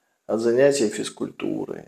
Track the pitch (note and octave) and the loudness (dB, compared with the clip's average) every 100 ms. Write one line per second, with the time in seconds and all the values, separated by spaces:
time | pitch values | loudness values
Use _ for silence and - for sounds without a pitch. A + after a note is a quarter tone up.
0 | _ _ - A2 A#2 A#2+ C#3+ C#3 G#2+ A2 | _ _ -6 -2 2 4 4 4 0 -2
1 | G#2+ - - - - G#1 G1+ G1+ | -8 -8 -10 -6 -6 -4 -6 -10